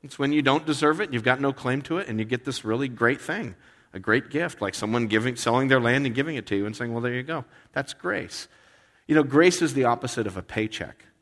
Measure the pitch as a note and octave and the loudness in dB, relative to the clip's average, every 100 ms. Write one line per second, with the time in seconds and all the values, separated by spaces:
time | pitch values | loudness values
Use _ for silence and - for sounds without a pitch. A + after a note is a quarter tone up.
0 | C#3+ - C#3 D3+ C#3 C#3 D#3 C#3 D3+ D#3 | -18 -4 0 2 4 2 2 2 2 2
1 | G3 B2 A#2 B2+ C#3 C3+ B2+ C3 C3+ E3 | -2 -2 0 2 0 -2 -2 -2 -2 -6
2 | G3 A2 A2 B2 C#3 B2+ A2 A2+ C3+ A#2 | -4 -4 -2 -4 -4 -6 -2 -2 -2 2
3 | A#2+ C3+ - E3 C3+ F#2 _ _ _ G2 | 2 2 -4 -6 -6 -12 _ _ _ -8
4 | F#2 A2+ - D3 E3+ - G2+ - G#2+ A#2 | 2 2 2 -4 -4 -4 -6 -4 -2 0
5 | A2+ G#2+ A#2+ A#2+ - A#2+ C3+ C3 A#2 B2+ | 2 2 0 -2 0 2 4 4 4 2
6 | C#3 A#2 C#3+ D3 G#2 G2+ G2+ G#2+ A#2+ A#2 | 0 -2 -4 -4 -2 -2 -2 -4 -6 -4
7 | A#2+ B2 C3+ E3 - - _ - C#3 - | -4 -4 -6 -8 -10 -20 _ -8 -8 -8
8 | F3 G3 - - - _ _ _ _ _ | -6 -6 -8 -14 -16 _ _ _ _ _
9 | - D3+ C#3+ C#3 F3+ F3 D#3+ C3+ B2 A#2 | 2 4 6 8 6 6 0 2 2 2
10 | - - G#2 F#2 - - G#2+ - - - | -2 -4 -4 -6 -6 -4 -4 -6 -12 -14
11 | _ _ | _ _